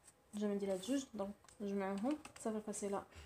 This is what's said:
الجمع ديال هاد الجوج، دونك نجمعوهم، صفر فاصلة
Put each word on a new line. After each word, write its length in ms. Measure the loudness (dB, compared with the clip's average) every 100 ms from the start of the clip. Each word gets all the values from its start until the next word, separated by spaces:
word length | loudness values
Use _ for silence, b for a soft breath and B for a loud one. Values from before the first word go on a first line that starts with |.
| -20 -20 -8
الجمع 200 | 0 2
ديال 160 | 2 2
هاد 100 | 0
الجوج، 240 | 2 2 0
دونك 200 | -4 -4 -6 -14 -6
نجمعوهم، 580 | 0 2 2 2 2 0 -4 -4
صفر 200 | -2 -2
فاصلة 440 | -2 -2 0 0 -2 B